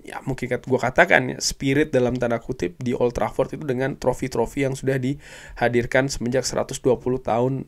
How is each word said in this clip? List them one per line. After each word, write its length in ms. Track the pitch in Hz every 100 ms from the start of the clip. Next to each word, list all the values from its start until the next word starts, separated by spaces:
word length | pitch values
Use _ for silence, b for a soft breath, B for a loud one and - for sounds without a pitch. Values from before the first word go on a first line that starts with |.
| -
ya 160 | - -
mungkin 160 | 131 120
kat-, 240 | 123 -
gua 80 | 127
katakan 560 | 123 131 185 180 131
ya, 40 | 143
spirit 480 | - - 139 135 151
dalam 240 | 127 123 123
tanda 160 | 120 117
kutip 400 | - 117 175 175
di 160 | 127
Old 240 | - 123 120
Trafford 400 | 117 - 135 147
itu 80 | 156
dengan 320 | 123 135 -
trofi-trofi 640 | 127 120 127 123 113 -
yang 160 | 135 135
sudah 240 | 131 135
dihadirkan 1040 | 127 143 - - - - 120 120 117 131 135
semenjak 400 | - 113 131 -
seratus 320 | - 117 135
dua 240 | - 123
puluh 160 | - 127
tahun 480 | - 113 127 135